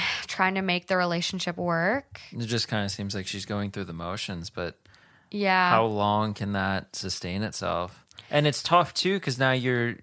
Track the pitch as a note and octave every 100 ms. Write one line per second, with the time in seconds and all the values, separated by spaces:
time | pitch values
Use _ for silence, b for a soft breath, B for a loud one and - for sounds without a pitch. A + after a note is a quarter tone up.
0 | B B - - F#3+ G3 F#3+ F3+ - F#3
1 | F3 E3+ F3 F#3 F3+ F3 F3 E3 F3 B3+
2 | - - - - A2+ A#2 - A2 G2 G2
3 | G2+ G2+ F#2+ G2+ F#2 G#2 G2+ G2+ F2+ E2
4 | E2+ G2+ - F2 E2 - E2+ - b b
5 | b b b G#3 G3 F#3 F3+ A2+ A2+ G#2+
6 | G#2 G#2 G#2+ G2+ G2+ G2 F#2+ F#2+ - -
7 | F#2+ - F2+ F#2+ G#2+ - F2+ E2+ F2+ -
8 | - B B D3 D3 C#3 - E3+ E3 -
9 | F#3 G3 - B2 C3 C3 B2+ B2 A#2+ G#2+